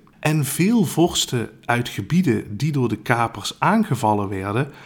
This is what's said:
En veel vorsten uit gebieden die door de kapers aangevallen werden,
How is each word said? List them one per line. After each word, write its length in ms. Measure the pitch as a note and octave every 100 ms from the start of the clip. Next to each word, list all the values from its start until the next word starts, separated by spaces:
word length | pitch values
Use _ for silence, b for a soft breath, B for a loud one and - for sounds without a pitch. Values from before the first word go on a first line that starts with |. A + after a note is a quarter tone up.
| - _
En 260 | D3+ D#3 C3+
veel 380 | - F#3 A#3 D3
vorsten 640 | - F3 - - B2 G#2+ - -
uit 240 | A#2+ B2
gebieden 680 | - F#2+ F3 F3+ G#2 G2 G#2
die 140 | D3+
door 180 | C#3 A#2+
de 60 | G#2+
kapers 640 | - A#2 A2+ - - -
aangevallen 680 | D3+ A3 G#3 B2+ G#2+ G#2 G2+
werden, 420 | G2 G2 A2 C#3 B